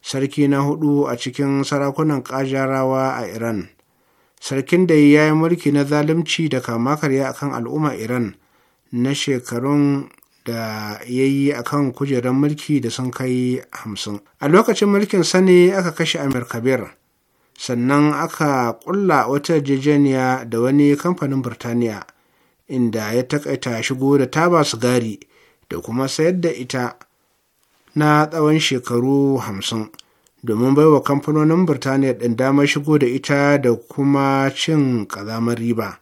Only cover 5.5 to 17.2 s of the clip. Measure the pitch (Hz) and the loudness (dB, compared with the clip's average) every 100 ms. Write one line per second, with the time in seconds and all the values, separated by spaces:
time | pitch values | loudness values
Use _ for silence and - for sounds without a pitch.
5.5 | 170 147 143 139 151 151 160 156 - 160 | 0 0 0 0 0 0 0 -2 -2 -2
6.5 | 131 120 117 120 151 151 135 135 127 143 | -2 -4 -4 -2 -2 0 -2 -2 -4 -6
7.5 | 123 117 147 151 113 110 123 110 - _ | -6 -6 -2 -2 -4 -6 -4 -4 -8 _
8.5 | _ _ _ _ 120 127 139 - 127 - | _ _ _ _ -4 -2 -2 -2 -4 -4
9.5 | 120 131 147 143 139 139 _ _ _ - | -6 0 2 2 0 -6 _ _ _ -10
10.5 | 117 110 110 107 104 120 123 135 139 139 | -8 -8 -8 -10 -12 -6 0 0 2 0
11.5 | 139 - 147 139 120 139 131 123 131 147 | -2 -4 -2 -2 -4 -4 -2 0 0 0
12.5 | 151 - 147 117 110 127 - 127 127 123 | -2 -2 -2 -2 -4 -8 -6 -4 -2 0
13.5 | 127 - - 110 98 - 101 _ _ 143 | -2 -6 -14 -12 -10 -8 -10 _ _ 4
14.5 | 180 226 208 208 202 208 240 160 185 190 | 4 4 0 2 2 2 0 2 4 6
15.5 | 180 180 196 180 156 160 170 139 127 120 | 6 6 4 -4 -4 -4 -2 -4 -4 -6
16.5 | 120 120 127 98 _ _ _ | -4 -2 -2 -4 _ _ _